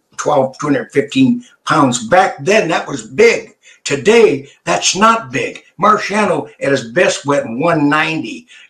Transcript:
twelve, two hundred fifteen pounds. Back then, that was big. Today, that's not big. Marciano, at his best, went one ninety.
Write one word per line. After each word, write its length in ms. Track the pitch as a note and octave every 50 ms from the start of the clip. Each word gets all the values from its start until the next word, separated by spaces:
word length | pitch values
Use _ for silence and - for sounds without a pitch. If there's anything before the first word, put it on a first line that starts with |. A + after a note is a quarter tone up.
| _ _ _
twelve, 400 | - - C#3+ D3 C#3+ C3 C3 -
two 100 | - D3+
hundred 240 | D3 C#3 B2+ A2+ -
fifteen 540 | - C#3 C3+ - - C3+ C3+ B2 A#2+ A#2+ - _ _ _ -
pounds. 420 | - D3+ D#3+ C#3 B2+ B2 - A2
Back 360 | A2 F3 F#3 F#3+ - - - C#3
then, 240 | E3+ G#3+ A3 F3+ D#3+
that 180 | E3+ G3+ -
was 180 | - C#3+ C3+ G#2+
big. 500 | A2 C3 C3+ A3+ A#3 G3+ - - - _ _ _ _ - _ -
Today, 680 | - D3 C3+ B2 G3 A3+ A#3 G#3+ F3+ C#3 C3 C3 - _ _ -
that's 320 | F3 E3+ - - - -
not 360 | F3+ G#3+ A3 A3+ A3+ - B2+
big. 320 | B2 B2+ A2+ F#2+ - - - _ _ -
Marciano, 680 | F3+ G#3 G#3+ - - - G3 G#3+ G#3 F#3+ E3 C#3+ C#3 - - -
at 120 | C#3 C#3+
his 180 | C#3 B2 A#2 A2+
best, 360 | A#2 - - - - - -
went 320 | C#3 C#3 C#3+ C3 A2+ A2+ B2
one 280 | D#3+ E3+ E3 D#3 C#3+
ninety. 600 | C#3+ D3 D#3 D#3+ D#3+ D#3+ D#3 A#2+ A2+ - - - _ - - -